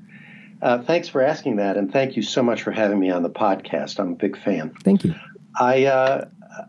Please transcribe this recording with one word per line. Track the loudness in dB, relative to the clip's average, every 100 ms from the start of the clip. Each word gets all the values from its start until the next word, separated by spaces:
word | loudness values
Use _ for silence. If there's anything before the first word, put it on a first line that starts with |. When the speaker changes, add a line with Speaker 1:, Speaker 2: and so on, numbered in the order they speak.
| -20 -20 -20 -20 -20 -4
Speaker 1:
Uh, | 0 0
thanks | 0 0 0
for | 0
asking | 2 0 -2 0
that, | 0 -2
and | 0
thank | 0 0 -2
you |
so | -2 0
much | 0 0
for | -2
having | 0 0 2
me | 2
on | 0
the | -2
podcast. | 0 0 0 -4 -6 -4 -6
I'm | -6
a |
big | -4 -4 -4
fan. | -4 -4 -4 -2
Speaker 2:
Thank | 2 2
you. | 2 -4 -10 -20 -6 0
Speaker 1:
I, | 2 4
uh, | 4 4 2 0 -4 -16 -20 -18